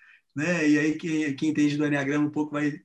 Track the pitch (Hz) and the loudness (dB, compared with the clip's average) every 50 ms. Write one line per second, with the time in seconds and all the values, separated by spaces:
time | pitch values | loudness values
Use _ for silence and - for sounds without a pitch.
0 | _ - - _ _ _ - 135 156 175 175 165 151 147 147 147 147 156 151 156 | _ -20 -20 _ _ _ -8 -4 -2 0 0 2 4 4 4 4 4 0 -2 -2
1 | 180 165 156 156 151 143 135 131 156 156 147 147 147 147 147 143 151 147 147 143 | -4 -4 -2 -2 -2 -2 -4 -2 -2 0 2 2 2 2 2 0 0 0 0 0
2 | 135 139 147 147 147 147 - 147 151 151 147 147 147 147 151 - - | 0 0 0 0 0 0 0 -2 -4 -4 -2 -2 -2 -2 -4 -4 -10